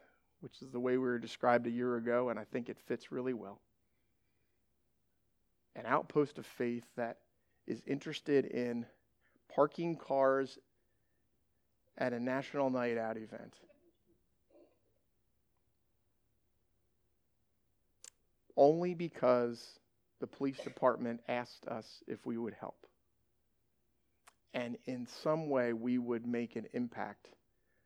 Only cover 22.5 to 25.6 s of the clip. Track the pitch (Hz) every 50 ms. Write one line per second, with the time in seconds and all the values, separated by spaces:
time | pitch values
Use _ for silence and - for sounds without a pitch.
22.5 | 95 - - - - _ - - _ _ _ _ _ _ _ _ _ _ _ _
23.5 | _ _ _ _ _ _ _ _ _ _ _ _ _ _ _ - _ _ _ _
24.5 | - 123 120 120 120 - - 127 131 123 120 - - - - 156 156 160 160 147
25.5 | 139 131